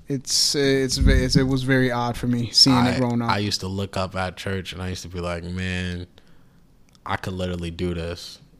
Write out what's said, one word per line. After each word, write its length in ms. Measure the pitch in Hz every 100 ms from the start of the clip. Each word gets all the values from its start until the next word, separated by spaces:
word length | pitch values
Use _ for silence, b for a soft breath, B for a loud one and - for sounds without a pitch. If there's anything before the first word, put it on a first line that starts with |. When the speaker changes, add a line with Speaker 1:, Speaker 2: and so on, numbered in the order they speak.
| -
Speaker 1:
It's, 480 | 139 - - - 151
it's, 420 | 139 135 131 -
ve-, 140 | 135
it's, 220 | 135 131 135
it 80 |
was 200 | 131 131
very 280 | 127 131 127
odd 240 | 120 120 120
for 100 | 123
me 220 | 120 113
seeing 240 | - 139 127
Speaker 2:
I, 160 | 123
Speaker 1:
it 80 | 123
growing 220 | 123 120
up. 80 | 117
Speaker 2:
I 100 | 101
used 200 | 104 -
to 60 | 95
look 300 | 95 98 98
up 180 | 92 92
at 220 | 92 85
church 360 | - 95 85
and 80 | 87
I 80 | 92
used 120 | 92
to 60 | 85
be 100 | 90
like, 240 | 87 87
"Man, 640 | 87 90 92 90 90 87 87 b b b b b b _ - - -
I 120 | 98
could 160 | -
literally 380 | 92 90 87 85
do 220 | 82 90
this." 460 | 85 82 85 - - -